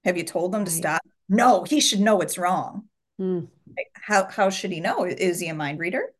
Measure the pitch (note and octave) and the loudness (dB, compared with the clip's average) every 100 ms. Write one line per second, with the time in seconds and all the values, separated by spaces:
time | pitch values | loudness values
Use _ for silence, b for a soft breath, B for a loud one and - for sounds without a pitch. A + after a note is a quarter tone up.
0 | F#3 F3 D#3+ E3+ F3+ G#3+ F#3+ E3 E3 D#3+ | -2 -2 -4 -2 -2 -2 -2 -2 -2 -2
1 | - _ - G3+ B3 G#3 - D4 - G#3 | -6 _ 0 4 6 4 2 2 2 2
2 | G#3+ G3+ D#3+ - F3 F#3 - G3 - _ | 4 4 2 -2 0 0 -4 -10 -16 _
3 | _ - F#3 F3+ - _ - - - - | _ -6 -2 -2 -6 _ -16 -12 -12 -14
4 | - G#3 F#3+ - G3 F#3+ F#3+ E3 E3+ - | 2 2 2 0 0 0 -6 -4 -4 -2
5 | F3+ - F#3 E3+ E3+ D#3 C#3+ D3+ E3+ B3 | -4 0 0 0 -4 -4 -6 -4 -4 -4
6 | C5 | -6